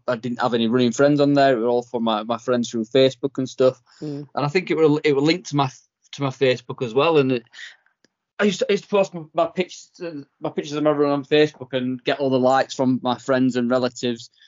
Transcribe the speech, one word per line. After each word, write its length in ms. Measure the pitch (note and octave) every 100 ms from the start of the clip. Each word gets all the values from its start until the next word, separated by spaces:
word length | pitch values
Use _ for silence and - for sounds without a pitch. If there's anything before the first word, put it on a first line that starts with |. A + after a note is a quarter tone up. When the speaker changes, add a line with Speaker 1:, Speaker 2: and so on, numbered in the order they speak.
| -
Speaker 1:
I 100 | A#2+
didn't 240 | B2 A#2+
have 120 | B2
any 120 | A#2 A2+
running 240 | B2+ A#2+
friends 280 | A2+ C#3+ D3
on 120 | C#3+
there. 220 | C#3+ C3+ A#2+
It 40 |
were 80 | A#2+
all 140 | A#2+
for 180 | A#2+ A#2+
my, 220 | A2+ G#2+
my 120 | A2 A2+
friends 320 | - B2 A#2
through 140 | A#2
Facebook 540 | A2 C3 C3 - C#3 -
and 100 | C3
stuff. 320 | - B2+ - _ _
Speaker 2:
Mm. 260 | D3+ C#3+ C#3+
Speaker 1:
And 100 | B2
I 40 | C#3+
think 220 | F#3 F3+
it 60 | D#3+
were, 240 | D#3 D3+
it 100 | D3+
were 80 | C3+
linked 260 | D3+ F3 -
to 60 | C#3+
my, 140 | A3 - _ _ _
to 100 | -
my 60 | C#3
Facebook 520 | - C3 B2 - -
as 80 | A#2+
well. 240 | A#2+ D#3+ D#3
And 140 | C3
it, 120 | B2 - - - - _ _ _ _ _ -
I 40 |
used 140 | G#3 F3
to, 80 | -
I 40 |
used 120 | G3+
to 60 | -
post 240 | G3+ F#3+
my, 80 | E3+ D#3
my 140 | E3 E3
pictures, 460 | F#3 F3+ - - - F3 D3 C#3 _
my 100 | D#3
pictures 220 | F#3 D3+
of 100 | D3
my 80 | D3+
run 220 | C#3+ C#3+
on 120 | C#3+
Facebook 480 | C3+ D3+ D3+ - B2+
and 300 | C3 B2+ B2+
get 160 | - C#3
all 120 | C3+
the 80 | C3
likes 360 | B2+ C3+ -
from 240 | - C3 B2+
my 140 | B2+ A#2
friends 380 | - B2+ C3 B2
and 140 | A#2+
relatives 600 | C3 B2 - B2+ A#2 - _